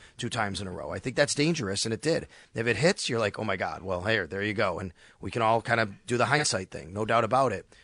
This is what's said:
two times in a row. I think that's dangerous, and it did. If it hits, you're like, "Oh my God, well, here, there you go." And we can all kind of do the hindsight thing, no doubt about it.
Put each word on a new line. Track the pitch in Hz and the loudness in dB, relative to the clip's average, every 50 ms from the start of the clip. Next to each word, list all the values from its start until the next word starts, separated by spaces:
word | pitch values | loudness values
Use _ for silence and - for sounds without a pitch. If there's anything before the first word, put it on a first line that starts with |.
| - - - | -20 -20 -12
two | - 123 117 | -8 -6 -4
times | - 113 107 101 95 87 | -2 -2 -2 -2 -2 -6
in | 101 | -6
a | 92 | -6
row. | 90 82 67 73 | -8 -8 -8 -6
I | 87 101 | -8 -6
think | - 131 120 | -6 -4 0
that's | 151 143 - - | 0 0 2 2
dangerous, | 143 147 165 170 156 113 95 101 - - | 2 2 2 2 0 -2 -2 -2 -2 -2
and | 113 | -2
it | 113 101 | -2 -2
did. | - 151 165 131 - - - - - _ - | 0 0 0 0 -2 -8 -18 -20 -20 _ -6
If | 113 113 | -2 0
it | 117 110 | 0 2
hits, | 101 147 180 208 - - - | 4 4 2 2 2 -2 -2
you're | 123 113 | 0 0
like, | 107 101 - - | 0 0 0 -2
"Oh | 110 | -2
my | 104 95 | -2 -2
God, | 90 101 85 73 73 | -2 -2 -4 -6 -6
well, | - 95 92 87 92 | -4 -4 -2 -2 0
here, | 110 110 104 87 | 0 0 0 0
there | - 95 98 | -2 -4 -2
you | 101 107 101 | -2 -2 0
go." | 107 107 95 82 80 | 0 0 0 0 -2
And | 85 87 - _ - - - - | -6 -8 -10 _ -20 -20 -18 -10
we | - 98 | -10 -6
can | - 120 | -2 2
all | 113 110 113 113 | 4 4 4 2
kind | - 120 117 117 | 2 2 2 2
of | 113 101 98 - - | 2 0 -4 -12 -6
do | - 123 | -2 0
the | 117 117 | 2 4
hindsight | 107 139 151 147 - - 95 95 - | 4 4 2 2 2 0 -2 -4 -6
thing, | - 82 71 82 95 | -10 -12 -12 -8 -4
no | 101 110 | -4 0
doubt | 110 117 120 113 | 2 4 4 4
about | 104 127 131 135 117 | 4 4 4 4 2
it. | 98 87 - _ - - | 0 -4 -8 _ -20 -20